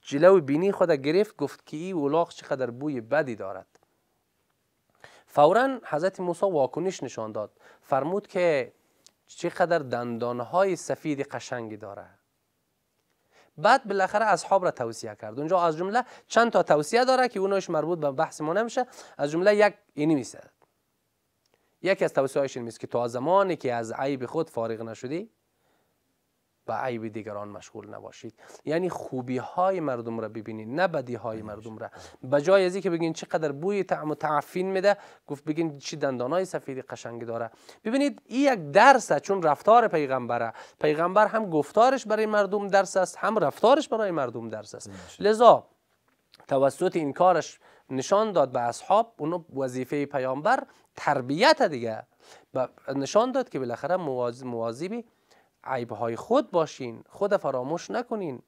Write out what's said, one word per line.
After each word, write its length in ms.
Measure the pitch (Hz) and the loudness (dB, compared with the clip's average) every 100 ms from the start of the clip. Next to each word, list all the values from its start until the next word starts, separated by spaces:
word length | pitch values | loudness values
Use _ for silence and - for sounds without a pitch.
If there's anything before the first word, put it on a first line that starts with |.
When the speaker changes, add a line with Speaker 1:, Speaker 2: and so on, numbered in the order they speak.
Speaker 1:
جلو 400 | - 143 170 190 | -6 6 8 8
بینی 300 | 135 143 196 | 4 0 0
خود 200 | 190 180 | 0 2
گرفت، 460 | 147 139 175 214 - | 2 2 0 0 -4
گفت 280 | 143 - - | -8 -8 -14
که 120 | 151 | -10
این 180 | 180 180 | -6 -2
اولاغ 340 | 143 156 170 | 0 0 -2
چقدر 400 | - - 139 127 | -6 -8 -4 -4
بوی 320 | 120 151 131 | -6 -6 -8
بدی 340 | 113 147 143 104 | -2 -2 -2 -8
دارد. 300 | 95 95 - _ _ _ _ _ _ _ _ _ _ _ _ _ - - _ | -10 -12 -16 _ _ _ _ _ _ _ _ _ _ _ _ _ -20 -20 _
فوراً 480 | - 147 208 269 254 - | 4 6 6 2 -2 -6
حضرت 340 | 151 185 190 | -2 -2 -2
موسی 260 | 180 165 196 | -6 -2 0
واکنش 580 | 160 127 - 185 180 | 2 0 -2 -6 -6
نشان 280 | 131 - 110 | -10 -8 -8
داد، 200 | 107 104 _ - _ | -8 -10 _ -20 _
فرمود 460 | _ 135 147 196 202 | _ -2 0 -4 -4
که 440 | 180 175 143 120 _ _ _ _ _ _ | 0 2 0 -2 _ _ _ _ _ _
چقدر 520 | - 170 - 170 170 | -8 -8 -2 0 0
دندانهای 960 | 131 120 120 117 120 120 117 175 196 165 | 0 -6 -4 -4 -4 -4 -2 0 0 -2
سفید 460 | - 135 160 139 | -6 -6 -4 -6
قشنگی 560 | 135 123 - 123 113 107 | -6 -10 -8 -10 -8 -12
داره. 280 | 104 101 90 101 _ _ _ _ _ _ _ _ _ _ _ _ _ - | -14 -16 -18 _ _ _ _ _ _ _ _ _ _ _ _ _ _ 0
بعد 260 | 202 262 208 | 4 4 2
بالاخره 380 | 196 185 208 220 | -2 0 2 2
اصحاب 400 | 175 - 196 175 | 2 2 2 2
را 60 | |
توصیه 460 | - 117 113 110 104 | -2 -8 -8 -12 -12
کرد. 180 | 107 117 | -12 -8
اونجا 220 | 156 185 | 0 2
از 160 | 170 156 | 2 0
جمله 260 | 185 233 240 - _ | -2 -2 -4 -16 _
چند 240 | - 233 | 2 4
تا 120 | 196 | 2
توصیه 420 | 170 151 147 226 254 | 4 2 2 2 4
داره 220 | 254 254 | 2 2
که 120 | 196 | 0
اوناش 300 | 196 196 185 | 0 0 0
مربوط 300 | 160 151 175 | -4 -2 -2
به 120 | 147 | -2
بحث 300 | 135 156 - | -2 -4 -2
ما 120 | 151 | -2
نمیشه، 320 | 190 233 254 247 - - - | -2 -2 -4 -4 -10 -20 -6
از 140 | 143 | -2
جمله 240 | 160 196 208 | 2 4 6
یک 180 | 208 202 _ | 4 2 _
اینی 220 | - 151 151 | -2 0 0
می‌سه. 260 | 113 - - _ _ _ _ _ _ _ _ _ _ _ _ _ | -2 -14 -20 _ _ _ _ _ _ _ _ _ _ _ _ _
یکی 240 | 170 190 165 | -2 0 0
از 80 | |
توصیه‌هاش 440 | - 135 147 139 131 | 0 0 -2 -4 -6
این 80 | 117 | -10
می‌سه 140 | - | -12
که 80 | 120 | -6
تا 200 | 123 120 | -4 -4
زمانی 480 | 120 139 190 190 160 | -4 2 2 2 -2
که 180 | 127 | -4
از 200 | 120 113 113 | -4 -6 -6
عیب 280 | 135 139 120 | -4 -4 -4
خود 240 | 156 160 | -6 -4
فارغ 320 | - 113 110 | -4 -6 -6
نشدی، 480 | 113 107 123 160 226 _ _ _ _ _ _ _ _ _ _ _ _ _ - | -10 -10 -8 -8 -10 _ _ _ _ _ _ _ _ _ _ _ _ _ -8
به 100 | 113 | -6
عیب 320 | 131 117 113 | -6 -6 -8
دیگران 400 | 110 104 101 104 | -10 -10 -12 -12
مشغول 420 | 101 - 110 101 | -16 -16 -18 -16
نباشید. 440 | 104 107 - 113 _ - - - | -16 -18 -18 -20 _ -20 -14 -4
یعنی 240 | 160 185 | -2 -2
خوبی‌های 920 | - - 127 123 127 123 - 185 190 | -6 -8 -8 -4 -6 -6 -2 0 0
مردم 400 | 147 120 117 113 | -4 -6 -6 -8
را 100 | 110 | -8
ببینید، 380 | 113 107 110 110 | -10 -12 -12 -8
نه 180 | 147 185 | -2 -2
بدی‌های 540 | 160 123 117 120 110 | -2 -6 -8 -8 -10
Speaker 2:
بله. 140 | 110 104 | -12 -14
Speaker 1:
مردم 220 | 113 107 | -14 -14
را. 120 | 107 - - - | -16 -16 -20 -16
به 180 | 127 143 | -2 0
جای 240 | 147 196 185 | 4 4 4
از 100 | 190 | -2
اینکه 140 | 180 | -4
بگین 240 | 170 165 | -2 -2
چقدر 380 | 156 - 180 156 | -4 -6 -4 -2
بوی 320 | 139 180 208 | -4 -4 -4
طعم 280 | 180 165 151 | -2 -4 -4
و 40 | 147 | -4
تعفین 560 | 151 147 - 180 190 | 0 -2 -2 -6 -2
می‌ده، 260 | 190 196 202 - - - | 0 2 0 -6 -20 -14
گفت 160 | 143 | -10
بگین 340 | 156 151 165 143 | -6 -4 -4 -6
چی 180 | - 156 | -12 -4
دندانای 500 | 139 127 123 175 185 | -4 -2 -2 -2 -2
سفید 340 | 151 - 131 | -8 -8 -12
قشنگی 460 | - 120 120 117 117 | -10 -12 -12 -10 -8
داره. 260 | 117 113 _ - - | -8 -8 _ -20 -10
ببینید 380 | 214 269 285 214 _ | -4 0 0 -4 _
این 280 | 254 285 | 0 2
یک 180 | 233 147 | 2 4
درسه، 480 | 160 247 269 - 147 | 8 10 8 4 -2
چون 220 | - 196 | 0 0
رفتار 460 | 160 143 - 233 220 | 2 2 6 6 6
پیغمبره. 640 | 165 139 131 120 120 113 - - _ | 0 0 -2 -2 -4 -4 -8 -20 _
پیغمبر 460 | 151 151 175 190 208 | 0 2 2 4 4
هم 220 | 220 208 | 2 0
گفتارش 560 | 156 143 208 247 269 208 | 0 2 4 4 4 -2
برای 200 | 214 214 | -2 2
مردم 420 | 208 196 202 202 | 2 0 -2 2
درس 300 | 196 190 190 | 2 2 0
است، 200 | 180 - | -2 -2
هم 220 | 190 220 | -2 0
رفتارش 480 | 147 - 214 294 - | 0 2 4 4 2
برای 240 | 220 208 | -4 -2
مردم 380 | 165 123 117 113 | -2 -4 -6 -10
درس 260 | 110 104 - | -10 -12 -16
است. 140 | 104 | -16
Speaker 2:
بله. 400 | 98 - - 190 | -18 -18 -2 0
Speaker 1:
لذا 380 | 220 240 135 - _ _ _ _ _ _ _ - | 8 10 8 4 _ _ _ _ _ _ _ 0
توسط 480 | 135 139 - 175 170 | 4 4 4 0 0
این 180 | 147 | -2
کارش 460 | 131 180 165 143 - _ _ _ | 4 4 4 0 -14 _ _ _
نشان 420 | 131 127 196 220 | -6 0 2 2
داد 200 | 175 135 | 2 0
به 100 | 123 | 0
اصحاب، 520 | 120 117 - 202 226 - | -4 -6 0 2 2 -6
اونو 260 | 151 175 165 131 | -6 -6 -8 -6
وظیفهٔ 500 | 131 127 123 147 139 | -6 -6 -4 -4 -4
پیامبر 580 | 139 127 131 175 269 277 _ _ - | -4 -4 -2 0 0 -2 _ _ -4
تربیت 640 | - 139 123 151 269 311 | -2 -2 -2 2 4 4
دیگه. 420 | 214 131 113 110 - _ _ - _ 131 | 2 -2 -6 -8 -12 _ _ -20 _ -4
ب-، 360 | 123 _ - 139 | -4 _ -6 -4
نشان 360 | 139 208 254 | 0 2 2
داد 180 | 262 247 | -2 -4
که 100 | 147 | -6
بالاخره 380 | 120 117 - 185 | -6 -6 -4 -2
مواظ-، 460 | 160 127 120 120 | -2 -4 -4 -6
مواظب 600 | 127 117 113 117 180 233 226 _ _ _ _ _ | -8 -6 -6 -6 -8 -8 -12 _ _ _ _ _
عیب‌های 520 | - 131 117 107 117 117 | -6 -6 -6 -6 -4 -6
خود 360 | - 233 214 | 2 0 2
باشین، 520 | 175 156 - 123 113 - | 0 0 -4 -10 -10 -18
خود 280 | - 202 196 | -4 0 0
فراموش 540 | 151 131 131 165 - | 0 -4 -4 -6 -4
نکنین. 500 | 208 254 220 170 123 | -6 -4 -6 -6 -8